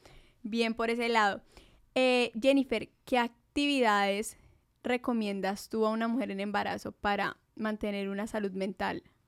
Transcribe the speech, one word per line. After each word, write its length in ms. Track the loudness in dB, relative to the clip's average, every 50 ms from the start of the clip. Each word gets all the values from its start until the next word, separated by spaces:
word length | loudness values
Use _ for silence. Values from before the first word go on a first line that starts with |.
| -20 -20 -20 -20 -20 _ _ _
bien 300 | -10 -4 0 0 0 0
por 160 | 0 -2 -2 -2
ese 220 | 0 0 0 2
lado. 320 | 4 4 4 2 2 -2 -10 _ -20 -20 -20 -20 _ _ _ _ 0
Eh, 380 | 2 4 4 4 2 2 0 -2 2
Jennifer, 480 | 4 4 6 4 4 0 -2 -4 -6 -8 _ _ -6
¿qué 140 | 0 0 0
actividades 1200 | 0 0 -4 _ _ _ -2 0 2 2 4 4 4 4 4 4 4 2 0 -2 -4 -6 -10 _ _ -20 _ _ _ _ _ _
recomiendas 840 | -4 -4 -2 -2 -2 -2 -2 -2 -2 -2 -2 -2 -2 -4 -4 -6 -8 -6
tú 160 | -2 0 0
a 60 | 0
una 180 | 0 0 -2 -2
mujer 220 | -2 -2 -2 -4
en 100 | -4 -6
embarazo 520 | -6 -4 -2 -2 -2 -2 -6 -6 -8 -12
para 440 | -10 _ -2 -2 0 0 -2 -4 -6 _ _ _ -10
mantener 520 | -6 -4 -4 -4 -2 -4 -4 -4 -4 -4 -4
una 180 | -4 -4 -6
salud 260 | -4 -4 -4 -4 -2
mental 500 | -2 -2 -4 -4 -4 -4 -4 -4 -4 -6 -10 _ _ _ _